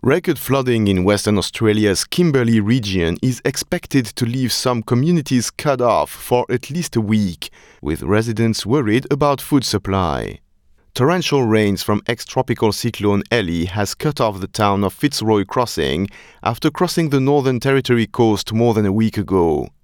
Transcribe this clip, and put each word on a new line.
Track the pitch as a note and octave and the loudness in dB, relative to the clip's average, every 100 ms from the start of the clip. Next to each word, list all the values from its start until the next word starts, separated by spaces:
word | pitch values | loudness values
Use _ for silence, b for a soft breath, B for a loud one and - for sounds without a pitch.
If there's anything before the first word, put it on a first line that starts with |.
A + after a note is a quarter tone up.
Record | A#2 D#3 F3+ D3 | 2 2 0 -4
flooding | - C3+ B2+ A#2 G#2 | 0 0 2 2 2
in | F#2+ | 2
Western | F#2 G#2 - G#2 | 2 2 2 0
Australia's | E2+ - A2 G#2+ G#2 F#2 | 0 0 0 4 2 0
Kimberley | - - F3 C3+ A#2 A2+ | -2 0 2 2 2 2
region | G2+ B2+ G#2 F#2+ E2+ F2 | 2 0 0 0 0 0
is | C3 B2 | -2 -2
expected | - C3+ - F3+ - C#3 A#2+ | -4 -6 -4 -6 -2 -2 -2
to | - | -4
leave | A#2+ B2+ B2+ | -4 -2 -2
some | - C3 B2 | -2 -2 -2
communities | G#2+ B2 D3 F3 C#3+ B2+ A2+ | 0 0 2 0 2 0 -2
cut | - D#3 C3+ | -6 -2 0
off | B2 F#2 D2 | 2 2 0
for | - - B2 - | -6 -2 0 0
at | B2+ - | -4 -4
least | D3+ E3 | -6 -2
a | A#2 | -2
week, | G#2 A2 G2+ E2+ - b b b | 0 2 0 -4 -14 b b b
with | - D#2 | -6 -4
residents | - G#2 A2+ A2 A#2 A2 | 0 0 0 0 0 -2
worried | F#2+ C#3 A2+ A2+ C3+ | 0 0 2 0 0
about | C#3+ D3 C#3 | 0 0 -2
food | - D3 | 0 0
supply. | B2 G#2 G2 G2 F2 C2+ G#1+ G1+ _ _ _ _ _ | 0 -4 -2 -2 0 -2 -4 -10 _ _ _ _ _
Torrential | - B2+ F3+ - C#3+ | -2 0 2 0 0
rains | A#2+ A2 G#2+ G2 | 2 2 2 0
from | - G#2 - | 0 -2 -2
ex-tropical | A#2 - - B2+ A#2 A2+ | -6 -4 -4 -2 0 0
cyclone | G2+ A#2+ - G#2 G2+ - | 0 -4 -2 0 0 0
Ellie | A#2 F#2+ E2+ | -2 0 -2
has | E2+ G2 G2+ - | -4 -4 -4 -4
cut | - D3 | -6 0
off | A#2 G2 | -2 -2
the | F#2+ | -10
town | - G#2 G2 | 0 0 2
of | G2+ | 0
Fitzroy | - D3 - A2 G#2+ | 0 -4 -2 0 0
Crossing | F#2+ - A#2+ - D2 C#2+ G2+ B B B | 0 -2 -4 -2 -2 -2 -4 B B B
after | - A#2 - | -6 -2 -2
crossing | - F3+ - E3 | 0 -2 0 0
the | C#3 | 0
Northern | C3 D3 C3+ B2+ | 2 2 2 0
Territory | C3 C3+ B2+ A#2+ A2 | 0 0 2 0 0
coast | - A#2 G2+ - | 2 2 2 -2
more | A2 A#2+ | 0 2
than | G#2+ G#2 | 2 2
a | |
week | G2 A2 G#2 | 2 0 0
ago. | G2 F#2+ E2+ D2 G#1 _ | 0 2 4 2 -4 _